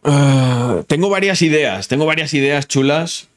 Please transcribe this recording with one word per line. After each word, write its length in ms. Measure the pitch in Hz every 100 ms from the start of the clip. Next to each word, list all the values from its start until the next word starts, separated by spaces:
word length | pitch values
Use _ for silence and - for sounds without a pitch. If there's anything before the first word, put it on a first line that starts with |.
Eh, 800 | - 143 139 135 127 123 123 92 -
tengo 220 | 147 190
varias 320 | 196 196 180
ideas, 460 | 165 151 139 95 98
tengo 160 | 131 156
varias 280 | 156 151
ideas 340 | 147 139 143 131
chulas. 600 | 139 135 147 170 - -